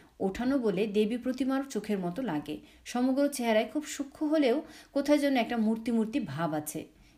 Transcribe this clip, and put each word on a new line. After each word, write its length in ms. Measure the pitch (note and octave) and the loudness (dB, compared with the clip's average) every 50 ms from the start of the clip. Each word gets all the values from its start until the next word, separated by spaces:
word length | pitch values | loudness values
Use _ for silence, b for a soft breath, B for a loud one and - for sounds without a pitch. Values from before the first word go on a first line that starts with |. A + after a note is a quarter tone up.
| B B B - | B B B -4
ওঠানো 380 | F#3+ F#3+ F#3+ - A#3+ B3+ C#4 C#4+ | -4 -4 -2 -2 -2 0 0 2
বলে 240 | A#3 G#3+ F#3 F3+ G#3+ | 2 2 2 2 0
দেবী 300 | G#3+ F#3+ G#3+ G#3+ G#3 A#3+ | 0 2 2 2 2 0
প্রতিমার 460 | A#3+ - B3+ B3+ B3+ C#4 B3+ C4+ C4+ C#4 C4+ | -4 -4 -4 -2 -2 0 0 0 -2 -2 -4
চোখের 280 | - G#3+ G#3 - G#3 F#3+ | -6 -6 -4 -2 -2 -2
মতো 240 | F3+ F3 F3 C4 C4 | -2 -4 -4 -4 -4
লাগে। 340 | G#3+ D#3 D3 D3 - D3+ - B B B B B | -4 -4 -4 -4 -6 -10 -10 B B B B B
সমগ্র 440 | - - A#3+ B3 C4 C4 C4+ C#4+ C#4 | -6 -2 0 2 2 4 2 2 0
চেহারায় 400 | C#4 - A#3+ A#3 G#3+ G#3+ A#3 - - | 0 0 0 4 4 4 2 2 -2
খুব 120 | D4+ D4 | -6 -6
সূক্ষ্ম 440 | - - - C#4 - - - D#4 D4 | -6 -8 -8 -8 -10 -6 -4 0 2
হলেও 340 | D#4 D#4+ C#4+ A#3+ A#3 D#4 E4 B B B B B B | 4 4 4 4 4 2 0 B B B B B B
কোথায় 260 | C#4 C#4 C#4+ D4 D4 | -2 2 4 4 4
যেন 180 | C#4+ C#4+ C4+ | 4 4 2
একটা 200 | B3 A3 A3+ A#3+ | 2 2 0 0
মূর্তি 340 | A#3 G#3+ G#3+ A3+ A3 A3+ B3+ A#3 | 0 2 2 2 0 0 0 0
মূর্তি 280 | A3+ G#3+ A3 - F#3+ | 2 0 0 0 -4
ভাব 340 | G#3+ - C3 D3+ E3+ D#3 D#3 | -4 -4 -4 -2 -2 -2 -2
আছে। 260 | D3+ D3+ - - D#3+ - - - b b b b | -2 -4 -6 -8 -10 -10 -12 -16 b b b b